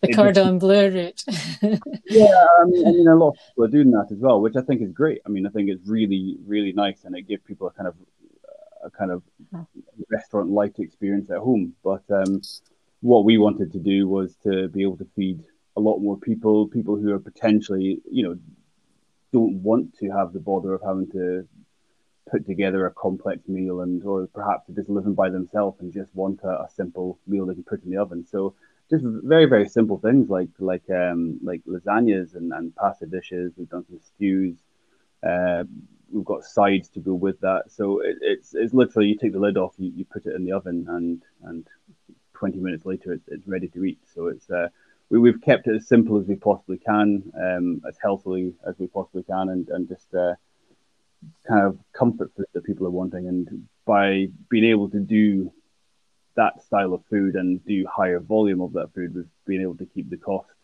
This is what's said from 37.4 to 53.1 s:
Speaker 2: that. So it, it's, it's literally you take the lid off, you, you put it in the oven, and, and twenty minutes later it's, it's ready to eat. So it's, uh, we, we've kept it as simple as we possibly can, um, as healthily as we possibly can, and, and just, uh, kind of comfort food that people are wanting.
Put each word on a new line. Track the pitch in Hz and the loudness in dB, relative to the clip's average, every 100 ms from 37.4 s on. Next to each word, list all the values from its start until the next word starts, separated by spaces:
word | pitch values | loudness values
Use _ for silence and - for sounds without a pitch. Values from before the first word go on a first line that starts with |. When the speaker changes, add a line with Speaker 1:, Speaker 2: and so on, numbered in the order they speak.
Speaker 2:
that. | 95 92 - | -2 -2 -4
So | _ 101 98 | _ -2 -2
it, | 95 92 | -2 -4
it's, | - 101 _ | -4 -4 _
it's | - 117 | -6 0
literally | 127 123 - 104 | 2 2 2 0
you | 104 | 0
take | 110 | -2
the | 95 | -2
lid | 101 98 | 0 0
off, | 92 _ | -4 _
you, | 92 | -10
you | - | -8
put | 95 - - | -12 -12 -10
it | |
in | 71 | -8
the | 92 | -6
oven, | 98 92 87 85 | -6 -6 -8 -8
and, | 85 85 85 _ _ | -6 -6 -8 _ _
and | - 85 80 _ _ _ _ - _ | -18 -16 -18 _ _ _ _ -20 _
twenty | - 101 90 | -10 -8 -6
minutes | 92 80 92 | -6 -8 -8
later | 92 - | -10 -8
it's, | 85 - | -12 -10
it's | 80 92 | -16 -10
ready | 95 90 | -8 -8
to | 87 | -6
eat. | 95 - _ | -8 -8 _
So | - 85 | -10 -8
it's, | - _ | -8 _
uh, | 90 87 _ _ _ _ | -6 -6 _ _ _ _
we, | 113 | 4
we've | 120 117 | 6 4
kept | - 123 - | 2 2 2
it | 107 | -4
as | - | 4
simple | 120 113 104 | 4 4 0
as | 92 | 0
we | 98 | -2
possibly | - 98 - 92 | 0 -2 -4 -10
can, | - 107 104 101 95 - | -2 2 2 0 -4 -6
um, | 92 90 90 80 - | -4 -2 -4 -4 -8
as | - | -6
healthily | 101 98 98 92 92 87 95 | -4 -4 -4 -6 -6 -8 -12
as | 92 | -10
we | 92 | -8
possibly | - 95 92 | -8 -10 -12
can, | 92 92 95 | -8 -6 -4
and, | 92 85 | -6 -6
and | - 87 | -8 -8
just, | 92 _ | -12 _
uh, | 92 90 87 _ _ _ _ _ _ _ _ - _ - | -4 -2 -4 _ _ _ _ _ _ _ _ -20 _ 0
kind | 110 98 | 2 2
of | 95 _ | -2 _
comfort | - 123 113 85 - | -2 0 0 -8 -8
food | 98 | -10
that | 87 | -10
people | 87 101 92 | -8 -6 -4
are | |
wanting. | 90 92 | -4 -6